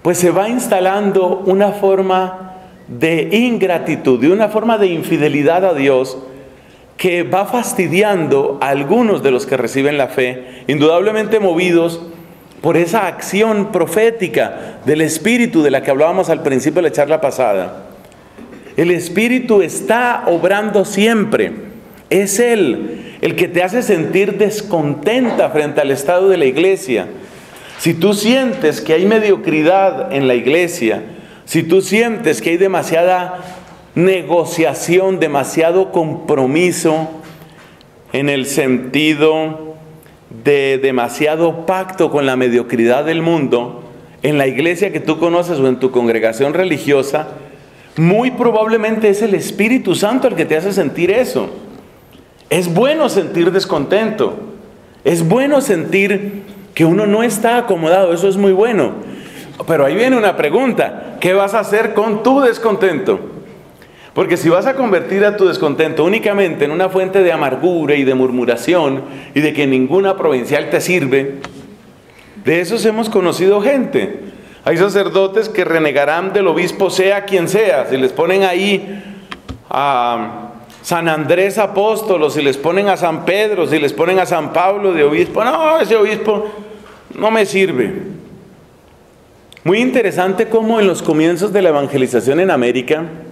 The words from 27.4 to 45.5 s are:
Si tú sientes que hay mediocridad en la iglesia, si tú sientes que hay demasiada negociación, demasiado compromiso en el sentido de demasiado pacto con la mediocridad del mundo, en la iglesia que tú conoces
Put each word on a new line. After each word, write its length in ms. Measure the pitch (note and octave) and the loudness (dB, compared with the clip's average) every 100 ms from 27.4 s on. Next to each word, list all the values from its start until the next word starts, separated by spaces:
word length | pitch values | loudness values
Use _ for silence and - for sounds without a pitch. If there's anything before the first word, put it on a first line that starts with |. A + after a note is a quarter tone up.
| - - - - | -20 -20 -20 -4
Si 160 | D#3+ | -2
tú 200 | E3 F#3 | 2 2
sientes 680 | G3+ G#3+ C4 B3+ G3 D3+ C#3+ | 2 2 2 2 0 0 0
que 140 | - | 0
hay 120 | D#3+ F#3+ | 2 4
mediocridad 1040 | A3+ G#3+ F#3+ F3 D#3 D#3 F#3+ G3 C#3+ - | 2 2 2 2 0 4 4 2 0 -4
en 140 | C#3 C3+ | -2 0
la 80 | |
iglesia, 680 | B2 A2+ D#3 F3 E3+ A2+ G#2 - - - - | 2 2 2 0 -2 -2 -2 -8 -18 -20 -20
si 180 | - D#3+ | -4 -2
tú 200 | D#3+ F#3+ | 2 2
sientes 580 | F#3 G#3 A#3 G#3+ A3 - | 2 0 0 0 -2 -2
que 100 | E3 | 0
hay 60 | E3+ | 0
demasiada 840 | F#3+ F3+ C#3+ E3 F3 F#3 F3+ - - - - - - | 2 0 -2 0 2 0 -2 -10 -14 -18 -20 -20 -10
negociación, 1300 | - F3+ F#3+ D3 E3+ D3+ - D#3+ C3+ - F3 F#3+ F#3+ | 0 2 2 0 0 0 0 -2 -2 0 2 2 0
demasiado 720 | D#3 C#3+ C3+ - D#3+ F3+ F#3+ | 0 0 -2 0 2 2 2
compromiso 1160 | F3 D#3+ D#3+ - D3+ B2+ D3+ F3+ E3+ E3 D#3+ D#3+ - - - - - - - - - - | 0 -2 -4 -2 0 2 2 0 2 0 0 -4 -10 -18 -20 -20 -20 -20 -20 -20 -20 -8
en 160 | B2+ C#3+ | -4 0
el 180 | C#3+ B2 | -2 -2
sentido 1300 | - C3+ B2 B2 C#3+ D#3 D3+ D#3 D#3 D#3 D#3 - - - - - - - A2+ | -2 0 0 0 0 2 2 2 2 -2 -8 -14 -18 -20 -20 -20 -20 -20 -6
de 340 | A#2 C#3+ C3+ C3+ | 0 2 2 0
demasiado 880 | C3+ B2+ A#2+ - D3+ D#3+ E3+ E3 - | 0 0 -2 -2 -2 0 0 -2 -4
pacto 440 | F#3 F#3+ - D#3 | -4 -4 -2 0
con 140 | D3 | 0
la 120 | C#3 B2+ | 0 0
mediocridad 680 | B2+ A#2+ A#2 A#2+ A2+ B2 | 2 2 0 0 2 2
del 160 | D3+ E3 | 0 -2
mundo, 640 | E3 E3 C3+ B2 B2 - - - - - | 0 0 2 0 -2 -12 -20 -20 -20 -6
en 160 | C3+ D3 | -2 0
la 80 | C3+ | 0
iglesia 460 | A#2+ E3 F3 G3 | 0 -2 0 -2
que 80 | D#3 | -4
tú 180 | - D#3 | -4 0
conoces 400 | E3+ E3+ F3 | 0 0 0